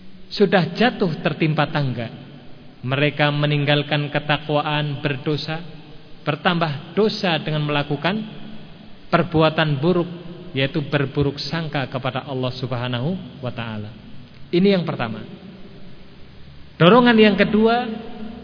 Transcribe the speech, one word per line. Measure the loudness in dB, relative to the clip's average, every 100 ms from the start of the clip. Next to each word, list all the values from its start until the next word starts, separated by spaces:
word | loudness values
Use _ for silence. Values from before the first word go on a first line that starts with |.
| -14 -16 -6
sudah | 2 4 4 2
jatuh | 2 2 2 -2 0
tertimpa | -2 0 0 2 0
tangga. | 0 -2 -2 -6 -10 -16 -18 -18 -16 -18 -8
Mereka | -2 2 2 4 2
meninggalkan | 2 2 2 2 2 2 -2 0
ketakwaan, | -2 0 -2 0 0 0 0 -2 -2
berdosa, | -4 -4 -2 -2 -4 -8 -10 -16 -16 -18 -16 -10 -4
bertambah | 0 0 2 0 -4 -4 0
dosa | 2 2 0 0
dengan | -2 -2
melakukan | 0 0 0 0 0 -2 -6 -12 -12 -12 -12 -16 -16 -16 0
perbuatan | 0 2 4 4 4 0 2
buruk, | 2 2 0 -6 -12 -14 -8 -2
yaitu | 0 -2
berburuk | 0 0 0 0 0 -2
sangka | -4 -4 -2 -4 -4
kepada | -4 -4 -4 -4
Allah | -4 -4
Subhanahu | -4 -6 -4 -4 -2 -2 -4 -8 -10
wa | -8
Ta'ala. | -6 -8 -8 -10 -12 -16 -16 -14 -16 -2
Ini | 4 4
yang | 4
pertama. | 0 -2 -4 -6 -12 -16 -16 -16 -16 -16 -14 -16 -18 -18 -18 -18 -18 -18 -8
Dorongan | 6 8 10 8 8
yang | 8 6
kedua, | 4 4 4 4 0 -6 -10 -10 -10 -12